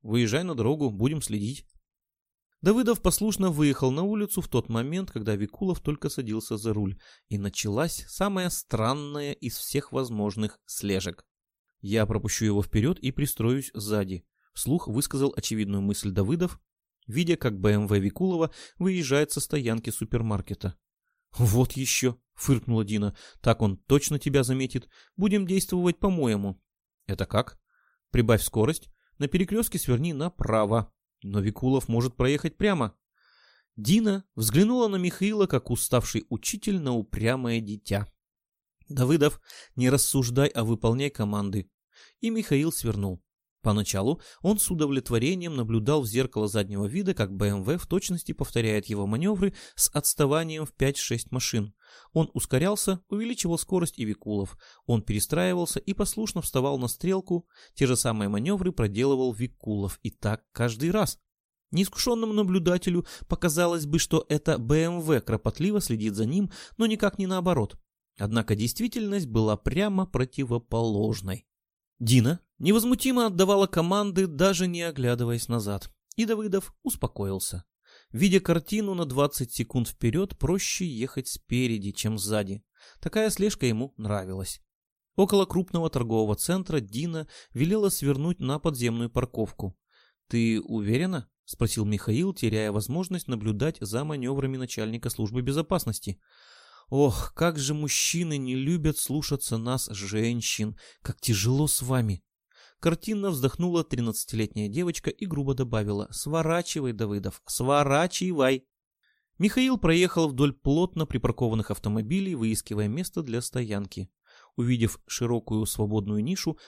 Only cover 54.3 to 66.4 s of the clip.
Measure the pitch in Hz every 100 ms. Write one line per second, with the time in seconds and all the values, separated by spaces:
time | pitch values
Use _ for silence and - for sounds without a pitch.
54.3 | 104 98 - - - - 117 - 104 -
55.3 | 156 185 180 170 - - 196 196 - 214
56.3 | 175 - 135 135 135 120 - 180 190 185
57.3 | 175 - _ - - 127 123 127 110 101
58.3 | 104 147 202 185 151 107 101 135 131 127
59.3 | 107 123 - 113 104 98 - 104 - 104
60.3 | 107 _ - 120 110 160 214 185 - _
61.3 | _ _ _ _ 170 196 - 247 233 220
62.3 | 214 190 185 170 180 185 175 - - -
63.3 | 170 175 151 170 170 147 160 - 160 -
64.3 | 147 - 135 113 156 165 175 156 131 -
65.3 | 113 113 - 190 208 - 110 110 101 110
66.3 | 185